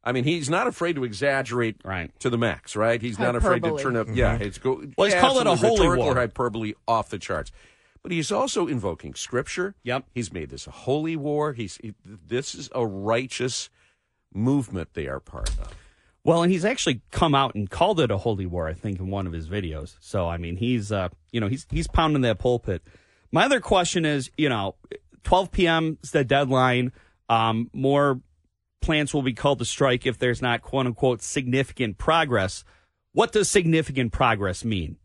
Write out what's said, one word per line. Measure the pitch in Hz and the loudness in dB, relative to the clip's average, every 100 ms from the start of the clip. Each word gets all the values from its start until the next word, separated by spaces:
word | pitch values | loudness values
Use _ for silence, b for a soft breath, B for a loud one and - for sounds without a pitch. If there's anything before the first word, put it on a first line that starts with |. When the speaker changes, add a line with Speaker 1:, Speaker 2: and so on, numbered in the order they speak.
| 120 | -2
Speaker 1:
I | |
mean, | 127 | 0
he's | 127 170 135 | 0 -2 0
not | 170 247 | 0 0
afraid | - 170 156 | -2 -2 -2
to | |
exaggerate | 123 101 143 135 131 120 117 104 | -4 -2 0 0 -2 -2 -2 -4
Speaker 2:
Right. | 95 92 82 _ | -8 -6 -8 _
Speaker 1:
to | 131 | -2
the | 120 | 0
max, | 117 82 - 104 | 0 -2 -8 -2
right? | 113 117 | 0 0
He's | 117 101 | -4 -2
not | 123 120 | -2 2
afraid | 190 175 | 2 2
to | 165 | 0
Speaker 3:
Hyperbole. | 151 | -2
Speaker 1:
turn | 139 117 | -2 -2
up. | 110 | -2
Speaker 4:
Mm-hmm. | 113 | 0
Speaker 1:
Yeah, | 113 113 | 2 0
it's | 101 - | -4 -4
go-, | 131 131 143 - | -4 -4 -6 2
Speaker 2:
Well, | 202 | 4
he's | 180 | 6
called | 262 262 | 4 4
it | 220 | 4
a | |
Speaker 1:
absolutely | 170 220 226 | 4 4 4
Speaker 2:
holy | 170 | 4
Speaker 1:
rhetorical | 151 127 | 4 2
Speaker 2:
war. | 123 | 2
Speaker 1:
hyperbole | 120 - 123 113 107 - - | 0 -2 -4 -2 -6 -6 -2
off | 113 101 | -2 -2
the | 101 | -8
charts. | - 82 - b b b b b | -6 -6 -6 b b b b b
But | - | -6
he's | 170 151 | -4 -2
also | 202 262 - 170 | -2 -2 -2 -2
invoking | 127 98 80 76 65 | -2 -4 -6 -10 -12
scripture. | - 120 - - 190 196 | -6 -4 -4 -6 -6 -8
Speaker 2:
Yep. | 123 127 - | -6 -6 -6
Speaker 1:
He's | - 107 | -8 -8
made | 90 71 | -8 -10
this | 67 - | -12 -16
a | |
holy | - - 147 160 160 | -10 -2 -2 -2 -4
war. | 143 147 151 | -4 -2 -2
He's, | 120 104 - | -4 -10 -10
he, | 110 101 90 | -14 -16 -20
this | 101 80 123 - | -20 -6 -4 -4
is | - 151 127 | -10 -8 -4
a | 117 | -4
righteous | 95 101 117 131 - 127 - - _ _ _ _ _ _ | -2 0 0 -2 -4 -4 -4 -10 _ _ _ _ _ _
movement | - 117 143 123 95 80 | -2 2 2 0 -8 -8
they | - 69 | -8 -8
are | 67 | -8
part | - - - | -10 -6 -4
of. | - - b b b b b | -4 -6 b b b b b
Speaker 2:
Well, | - 170 | 2 4
and | 170 | 4
he's | 185 190 | 4 0
actually | 262 - 120 _ | 0 -2 -2 _
come | - 170 139 | 0 4 4
out | 135 104 | 2 -2
and | 98 | -6
called | - 180 185 | 2 2 4
it | 127 | 2
a | 98 | 2
holy | 117 101 92 | 0 -2 -4
war, | 87 80 | -4 -4
I | |
think, | 90 107 92 | -4 -6 -6
in | 92 | -4
one | 98 92 | -4 -4
of | |
his | 82 80 | -6 -6
videos. | 101 90 76 - - | -6 -6 -8 -10 -16
So, | - 101 85 | -6 -2 -2
I | 85 | -4
mean, | 85 90 | -6 -4
he's, | 117 123 101 | 0 0 -2
uh, | 104 90 - _ | -4 -4 -8 _
you | 117 | -2
know, | 104 | -2
he's, | 135 - | -4 -4
he's | - 165 | -4 0
pounding | - 160 151 | 2 4 4
that | 123 104 | 2 2
pulpit. | 127 120 - 90 - b b b b | 2 0 -2 -6 -8 b b b b
My | 156 240 | 2 4
other | 262 | 2
question | - 196 175 180 156 | 4 2 2 0 0
is, | 147 127 - | 0 -4 -2
you | 151 | 0
know, | 117 98 - - - _ - | 0 -4 -8 -16 -18 _ -14
twelve | - 180 190 | 2 2 4
P | - 170 | 2 4
M | 165 160 151 | 4 0 -4
is | - | -2
the | 156 | 0
deadline. | 131 139 139 131 127 123 123 b b b _ | 2 2 4 4 4 2 -2 b b b _
Um, | 117 113 110 120 | 2 4 0 -4
more | - 135 143 143 127 - _ _ _ _ _ | -2 2 4 4 0 -6 _ _ _ _ _
plants | - 156 147 | 0 0 0
will | 151 | 0
be | 131 | -2
called | 113 143 131 | 0 0 2
to | 117 | -2
strike | - 139 127 135 | 0 2 2 -2
if | 113 | -2
there's | 127 117 | -2 0
not, | 127 117 | 0 -2
quote | - 135 127 | -2 -2 -2
unquote, | 113 135 120 | 0 0 0
significant | - 147 127 131 131 - 120 95 | -4 -4 0 0 -2 -2 -6 -2
progress. | - 160 160 117 95 - - b b b _ | 2 2 4 0 0 -4 -16 b b b _
What | - - | 0 2
does | 214 196 | 2 4
significant | 208 170 160 151 131 120 | 4 4 2 2 -2 -2
progress | - 131 110 98 87 117 | 2 2 4 0 -2 -2
mean? | 101 80 82 | -2 -4 -10